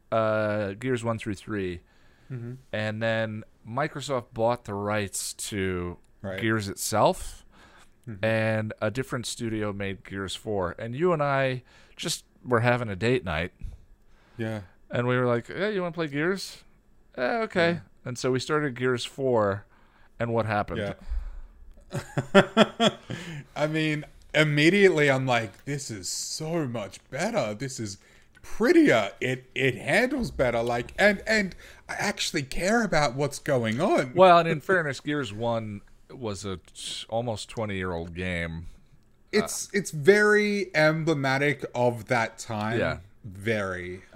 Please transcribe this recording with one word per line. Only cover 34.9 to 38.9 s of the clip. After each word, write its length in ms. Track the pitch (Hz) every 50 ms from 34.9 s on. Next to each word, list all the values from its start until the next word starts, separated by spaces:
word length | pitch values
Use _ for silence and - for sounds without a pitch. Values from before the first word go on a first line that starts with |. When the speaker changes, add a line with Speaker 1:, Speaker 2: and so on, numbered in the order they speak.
| 127 -
Speaker 1:
Gears 320 | - 147 147 147 131 98
one 480 | 104 107 117 117 117 113 110 107 104 101 - - - - - -
was 340 | - 135 123 107 101 92 101
a 140 | 98 92 90 - - -
t-, 320 | - - - - - - -
almost 400 | 110 113 123 120 107 98 - -
twenty-year-old 640 | - 117 110 104 98 95 92 92 85 82 85 87 82
game. 520 | 90 90 92 87 85 85 82 82 82 85 - - - - -